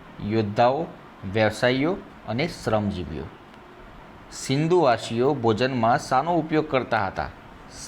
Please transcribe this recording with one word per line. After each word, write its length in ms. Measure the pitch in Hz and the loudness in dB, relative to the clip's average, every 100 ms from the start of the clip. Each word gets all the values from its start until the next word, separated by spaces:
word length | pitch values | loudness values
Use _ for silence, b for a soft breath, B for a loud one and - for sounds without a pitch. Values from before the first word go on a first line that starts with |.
| - - 101 | -20 -10 -2
યોદ્ધાઓ, 600 | 110 101 107 120 143 170 - - - 98 | 0 0 2 4 2 -4 -12 -20 -14 -4
વ્યવસાયીઓ 640 | 107 107 107 123 131 151 202 - - - | 2 2 2 0 2 0 -2 -8 -16 -8
અને 200 | 113 156 | -4 -4
શ્રમજીવીઓ. 760 | - - 107 104 87 76 76 71 - - - - - - - - - - | -4 -2 0 0 -4 -8 -10 -12 -16 -20 -20 -20 -20 -20 -20 -20 -20 -18
સિંધુવાસીઓ 1040 | - - 139 160 180 143 113 - 117 131 | -10 -2 0 2 4 4 2 0 0 2
ભોજનમાં 640 | 143 117 107 127 127 113 143 | 2 2 2 0 2 2 2
શાનો 360 | - 127 160 175 | 2 0 2 0
ઉપયોગ 360 | 151 156 156 | 2 0 0
કરતા 360 | 131 113 113 95 | -2 0 -2 -2
હતા? 220 | 82 69 - - - - - | -4 -8 -10 -20 -20 -20 -18